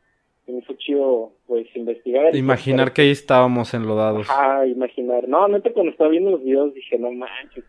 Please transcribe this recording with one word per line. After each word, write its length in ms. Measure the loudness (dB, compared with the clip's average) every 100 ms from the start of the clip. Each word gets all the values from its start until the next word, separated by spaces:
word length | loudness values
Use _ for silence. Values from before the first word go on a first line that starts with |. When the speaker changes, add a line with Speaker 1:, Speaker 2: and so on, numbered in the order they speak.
| _ _ _ _ -14
Speaker 1:
se 60 |
me 60 | -12
hizo 140 | -12
chido, 580 | -12 -4 -2 0 0 -2 _ -8
pues, 180 | -6 -6
investigar 600 | -10 -8 -8 -2 2 2
y 40 | 2
Speaker 2:
Imaginar 480 | 0 0 0 0 0
Speaker 1:
pues, 80 |
Speaker 2:
que 80 | 4
ahí 80 | 4
estábamos 640 | 2 2 4 4 2 -2
enlodados. 560 | -4 -2 0 0 0 -2
Speaker 1:
Ajá, 360 | 0 2 2 0
imaginar. 640 | -2 -6 -6 -4 -2 0
No, 180 | 2 2
neta, 240 | 2 0
cuando 180 | 0 -2
estaba 180 | 2 2
viendo 200 | 2 2
los 120 | 0
videos 280 | 0 0 0
dije, 220 | -4 -6 -6
"No 120 | -4
manches, 520 | -8 -12 -14 -18 -20